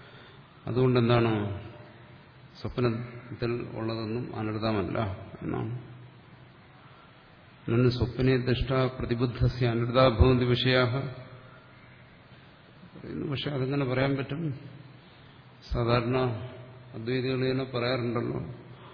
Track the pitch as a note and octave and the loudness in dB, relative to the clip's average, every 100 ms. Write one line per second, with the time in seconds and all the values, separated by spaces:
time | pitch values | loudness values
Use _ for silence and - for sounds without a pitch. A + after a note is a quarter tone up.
0 | - - - - - - - A2+ B2+ B2 | -20 -20 -20 -20 -20 -12 -4 2 4 6
1 | A#2 A#2 A2+ G#2+ G#2 F#2+ - - - - | 6 4 4 2 -2 -6 -10 -16 -20 -20
2 | - - - - - - A2 - B2 A2+ | -20 -20 -20 -20 -20 -12 -8 0 0 0
3 | B2 - - A2 A#2 A#2+ - A#2 A2 A2+ | -6 -14 -14 -6 -4 -4 -6 -6 -4 -4
4 | A2 A#2 A2+ G#2+ A2 G#2+ A2 G#2+ F2+ - | -4 -4 -6 -6 -4 -2 0 0 0 -2
5 | A2 F#2+ - - - E2 A2+ B2 - - | -4 -6 -12 -10 -6 -4 -4 -8 -12 -18
6 | - - - - - - - - - - | -20 -20 -20 -20 -20 -20 -20 -20 -20 -20
7 | - - - - - - - A#2 B2+ B2 | -20 -20 -20 -20 -20 -10 0 4 4 4
8 | - - B2+ C3 B2 A#2+ - C3 C3 - | 0 2 2 4 2 0 2 2 0 -2
9 | A#2 A#2 B2+ G#2+ B2 - B2 A#2 A#2+ A#2+ | -2 0 0 2 0 2 0 2 2 6
10 | C3 A2 B2+ B2 B2 A#2+ B2+ B2+ B2 C3 | 6 8 8 8 4 2 4 4 4 0
11 | - - - - - - - - - - | -4 -8 -16 -18 -20 -20 -20 -20 -20 -20
12 | - - - - - - - - - - | -20 -20 -20 -20 -20 -20 -20 -20 -20 -16
13 | B2+ D3 D3+ C3 D3 C#3+ C3 C#3+ C3 B2+ | -12 -8 -6 -4 -4 -4 -2 0 0 0
14 | C#3 C3+ C3+ C#3+ D#3+ B2+ - - - - | 0 0 -4 -4 -6 -6 -10 -18 -20 -20
15 | - - - - - - - B2 A#2 A#2+ | -20 -20 -20 -20 -20 -20 -6 -2 2 2
16 | A#2 C3 B2+ A2 A#2+ - - - - A2+ | 2 0 0 -2 -8 -14 -18 -20 -16 -8
17 | A2+ B2+ B2 C3 C3 C3 C3 A#2+ A#2+ B2+ | -4 -2 0 0 0 0 -2 -2 -2 0
18 | A#2+ A#2 A#2 - - - - - - | -2 -2 -2 -4 -6 -12 -16 -20 -20